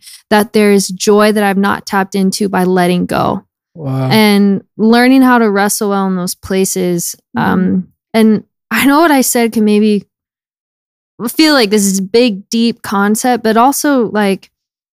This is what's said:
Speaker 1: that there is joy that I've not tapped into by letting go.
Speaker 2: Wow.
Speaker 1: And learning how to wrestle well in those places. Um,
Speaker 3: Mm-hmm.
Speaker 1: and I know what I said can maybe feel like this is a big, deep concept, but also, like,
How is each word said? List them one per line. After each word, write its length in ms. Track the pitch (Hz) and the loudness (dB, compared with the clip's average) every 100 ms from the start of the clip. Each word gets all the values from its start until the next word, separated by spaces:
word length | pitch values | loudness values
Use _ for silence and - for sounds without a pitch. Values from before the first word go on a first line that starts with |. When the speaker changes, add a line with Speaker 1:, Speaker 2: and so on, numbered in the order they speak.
| - - _ | -10 -20 _
Speaker 1:
that 220 | 214 208 | -2 0
there 200 | 220 208 | 0 2
is 160 | 202 190 | 2 0
joy 440 | 185 - 208 208 | -4 0 2 2
that 100 | 214 | 0
I've 120 | 202 196 | 0 0
not 280 | 196 - - | -2 -4 -4
tapped 280 | 202 190 | -4 -2
into 340 | 202 190 - 202 | -2 -2 -2 -4
by 160 | 190 | -2
letting 420 | 185 185 175 180 175 | 0 0 0 -2 -2
go. 380 | - - 196 - _ _ | -2 -2 -4 -8 _ _
Speaker 2:
Wow. 340 | 170 143 135 131 | -14 -8 -4 -2
Speaker 1:
And 520 | 214 214 202 202 196 - - | 2 2 2 2 0 -6 -2
learning 460 | 220 233 247 269 | 2 4 4 4
how 160 | 254 247 | 4 4
to 120 | 226 | 2
wrestle 400 | 196 202 - 208 | 0 -2 -2 -4
well 160 | 202 190 | -2 -2
in 100 | 185 | -4
those 180 | 180 | -6
places. 840 | - - 190 190 190 180 175 - - _ 233 | -10 -6 -2 -2 -2 -4 -4 -6 -12 _ -4
Um, 240 | 214 185 | -2 0
Speaker 3:
Mm-hmm. 200 | 185 190 180 _ _ | 0 -2 -6 _ _
Speaker 1:
and 300 | 220 220 214 - _ _ | 0 2 2 -4 _ _
I 160 | 226 254 | -2 0
know 140 | 285 | 2
what 100 | 330 | 2
I 120 | 277 | 2
said 300 | 240 247 233 | 0 0 -2
can 120 | 226 | 0
maybe 400 | 208 208 214 202 - _ _ _ _ _ _ _ _ _ _ - 233 | 2 2 2 0 -4 _ _ _ _ _ _ _ _ _ _ -12 -8
feel 240 | - 311 | 0 2
like 160 | 285 214 | 2 2
this 140 | 214 196 | 2 0
is 120 | 190 | -2
a 20 | |
big, 440 | 190 233 247 190 - | -2 0 2 -2 -6
deep 320 | 226 233 214 | -2 -2 -2
concept, 600 | - 196 202 214 254 240 | -6 -2 0 0 0 -2
but 140 | 226 220 | 0 2
also, 540 | 247 269 294 269 214 | 2 0 0 0 0
like, 400 | 208 202 190 - _ _ _ _ | -2 -2 -4 -8 _ _ _ _